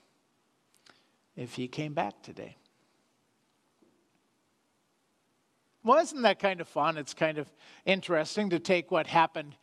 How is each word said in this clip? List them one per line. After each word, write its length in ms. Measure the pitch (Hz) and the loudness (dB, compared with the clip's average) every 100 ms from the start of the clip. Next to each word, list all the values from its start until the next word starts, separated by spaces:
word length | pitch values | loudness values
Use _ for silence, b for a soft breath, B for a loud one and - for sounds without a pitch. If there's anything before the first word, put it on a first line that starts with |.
| b b _ _ _ _ _ _ b b b b _ | b b _ _ _ _ _ _ b b b b _
if 200 | - 123 | -14 -12
he 120 | - 123 | -10 -10
came 260 | - 151 | -8 -6
back 300 | 147 101 - | -4 -6 -8
today. 340 | - - - - _ _ _ _ _ _ _ _ _ _ _ _ _ _ _ _ _ _ _ _ _ _ _ _ _ _ _ _ _ _ _ _ | -20 -16 -16 -18 _ _ _ _ _ _ _ _ _ _ _ _ _ _ _ _ _ _ _ _ _ _ _ _ _ _ _ _ _ _ _ _
Well, 160 | 226 285 | 4 4
isn't 240 | 330 294 | 4 2
that 160 | 226 190 | 2 4
kind 220 | 202 180 | 0 -2
of 80 | 160 | -6
fun? 300 | 156 151 156 | -2 0 -2
It's 160 | 139 | -10
kind 240 | - 160 151 | -2 0 0
of 120 | 143 B B B - | -10 B B B -2
interesting 640 | 190 - 165 156 - 208 | -2 2 -2 0 -2 0
to 100 | 170 | -2
take 320 | 170 180 - | 2 0 2
what 160 | 175 151 | -2 2
happened 480 | 165 160 165 147 - | 2 2 -2 -14 -18